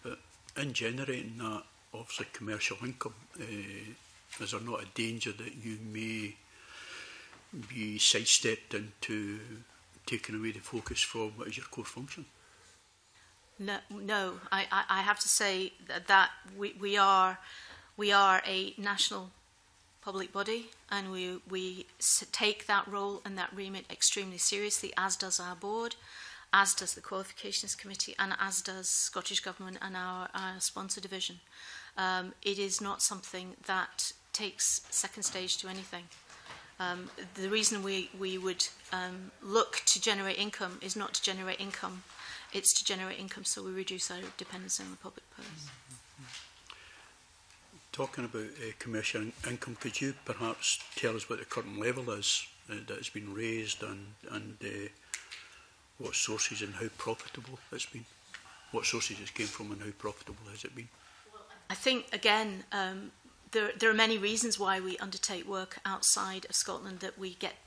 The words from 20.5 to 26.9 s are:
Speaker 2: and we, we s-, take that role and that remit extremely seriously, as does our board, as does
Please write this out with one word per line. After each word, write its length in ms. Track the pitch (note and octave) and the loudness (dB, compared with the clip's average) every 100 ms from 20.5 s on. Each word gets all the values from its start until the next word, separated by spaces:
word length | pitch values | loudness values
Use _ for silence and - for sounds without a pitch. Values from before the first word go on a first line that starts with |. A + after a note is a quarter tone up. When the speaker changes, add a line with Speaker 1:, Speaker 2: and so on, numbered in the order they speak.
| A3+ A3+ - - | 0 -4 -16 -4
Speaker 2:
and 220 | G3+ F#3+ | -2 -2
we, 280 | F#3 F3+ F3+ - | -4 -4 -4 -4
we 360 | F#3+ F#3 F#3 - - | -4 -2 -6 -10 0
s-, 260 | - - - | 4 4 2
take 340 | - G#3+ G#3 - | 2 2 2 4
that 200 | G3+ G3 | 2 4
role 340 | G3+ G3+ G3+ G3+ | -2 -2 -4 -6
and 120 | G3 | -4
that 120 | F3 F#3+ | -6 -6
remit 300 | F#3+ F#3+ - | -8 -8 -10
extremely 480 | - - - F#3+ F3+ | 4 4 4 -4 0
seriously, 540 | - G3+ G#3 G#3 G3 - | 2 2 2 0 0 0
as 180 | F#3+ F#3+ | 0 0
does 240 | F#3+ F3+ | 0 0
our 160 | F3+ F3+ | -2 -6
board, 400 | G3+ G#3+ A#3 - - - - - - | -4 -4 -4 -6 -14 -14 -14 -14 4
as 220 | F#3+ G3 | 6 8
does 220 | - F#3+ | 4 0